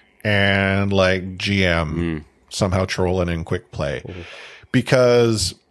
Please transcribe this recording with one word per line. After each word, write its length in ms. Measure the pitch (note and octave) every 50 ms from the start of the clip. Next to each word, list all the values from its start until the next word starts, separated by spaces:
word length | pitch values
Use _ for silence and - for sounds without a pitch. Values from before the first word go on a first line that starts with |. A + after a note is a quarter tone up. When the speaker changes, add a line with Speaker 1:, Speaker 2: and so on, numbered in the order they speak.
| _ _ _ _
Speaker 1:
Hmm. 60 | - G#2+
Speaker 2:
and, 640 | G#2 G2+ G2+ G2 G2 G2 G2 G2 G2 G2 G2+ G2+
like, 440 | G2 G2 F#2 F#2 F#2 F#2 F2+ F#2+ F#2
G 280 | F2+ G2 G#2 G2+ G2 F#2+
M 300 | F2+ E2+ E2 E2 D2+ D#2
Speaker 1:
Mm. 300 | D#2+ F2 E2+ D#2+ D2+ D2+ _ _ _ _ -
Speaker 2:
somehow 360 | - - A2+ F#2+ F#2 F#2+ F#2+
trolling 420 | F#2 - - F#2 F2+ F#2 F#2 F2+ F2
in 160 | E2+ E2 D#2+
quick 260 | - F2+ F2+ - _
play. 320 | - - D2 C#2+ C2+ B1 -
Speaker 3:
Mm-hmm. 140 | - F#2+ F2+ E2+ - - - - - - - - _
Speaker 2:
Because 840 | - B2+ A#2 - C#3 B2+ B2+ B2 A#2+ A#2+ A#2+ A#2 A2+ G#2 - - - _ _ _